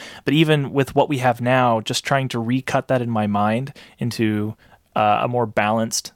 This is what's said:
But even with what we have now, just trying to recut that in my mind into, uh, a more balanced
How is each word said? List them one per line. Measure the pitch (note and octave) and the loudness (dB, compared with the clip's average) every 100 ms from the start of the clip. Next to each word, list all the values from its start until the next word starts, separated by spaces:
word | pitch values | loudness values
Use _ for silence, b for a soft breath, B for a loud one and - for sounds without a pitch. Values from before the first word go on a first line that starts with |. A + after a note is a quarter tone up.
| B B | B B
But | - | 0
even | D3 D#3 D3+ C3+ | 2 4 2 2
with | C#3 C3 | 0 0
what | C#3+ C#3 | 2 2
we | C#3 | 2
have | B2+ A#2 | 0 0
now, | A#2+ C3 B2 A2+ | 2 2 4 2
just | G#2 B2 | -2 -6
trying | - C#3 C3 | -2 -2 0
to | A#2+ | -4
recut | A2+ C3 - C#3 - | -2 -2 0 -2 0
that | B2+ | -2
in | A#2+ | 0
my | A2+ G#2 | 0 0
mind | G2+ G#2 A2+ C#3 - B B | 0 0 0 -4 -12 B B
into, | B2 - A2 G#2+ G#2+ - b b _ - | -6 0 0 0 -4 -8 b b _ 0
uh, | G#2+ G#2+ | 2 2
a | B2 | 0
more | B2 A2 | -2 -2
balanced | G#2+ G#2 A2+ A2+ - - | 0 0 0 -2 -4 -10